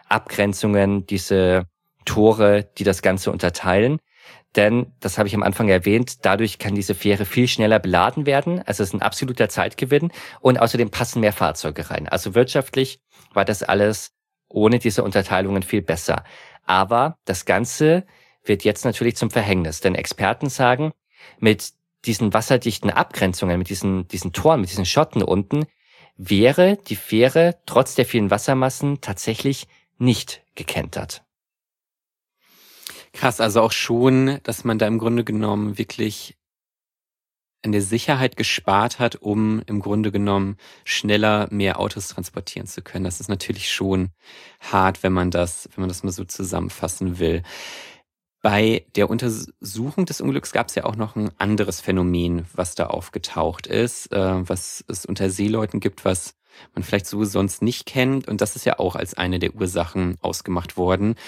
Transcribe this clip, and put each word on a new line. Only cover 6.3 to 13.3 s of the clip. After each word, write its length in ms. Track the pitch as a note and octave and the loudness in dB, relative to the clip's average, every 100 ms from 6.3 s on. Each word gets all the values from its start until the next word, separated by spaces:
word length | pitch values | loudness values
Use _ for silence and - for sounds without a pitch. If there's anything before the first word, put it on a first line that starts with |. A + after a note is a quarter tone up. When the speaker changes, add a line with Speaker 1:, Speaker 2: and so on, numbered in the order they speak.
| G2+ A2+ - | 2 0 -4
Speaker 1:
kann 160 | G#2 | -4
diese 200 | G2+ G2 | -2 -2
Fähre 320 | F#2+ G#2 G2+ G2 | 0 0 0 0
viel 220 | B2 B2 | 2 2
schneller 300 | - G#2+ F2+ | 2 4 4
beladen 460 | F#2+ F2+ G#2 D#3 | 4 2 2 2
werden. 380 | C#3+ C#3 E3+ F3+ | 0 2 0 -2
Also 180 | - G#2 | -4 -2
es 80 | G2 | -2
ist 40 | |
ein 80 | G2+ | -2
absoluter 480 | A2 - C3 A#2+ A2 | -2 -2 -4 0 0
Zeitgewinn. 640 | - F#2 - B2+ D3 E3+ - - - | 0 -4 -4 0 2 0 -6 -16 0
Und 180 | C3 B2 | 2 4
außerdem 320 | A2+ A#2+ A2 | 4 2 0
passen 300 | - A#2+ A#2+ | -2 -4 2
mehr 120 | G#2+ | 2
Fahrzeuge 580 | G2+ E2+ D2+ D#2 D#2 - | 2 0 -2 -6 -6 -6
rein. 180 | D2+ D#2 | -8 -2
Also 260 | E2+ F#2+ | -4 0
wirtschaftlich 680 | G#2 A#2+ D3 C3 C3+ C3+ - _ _ _ | 2 2 0 -2 -2 -2 -4 _ _ _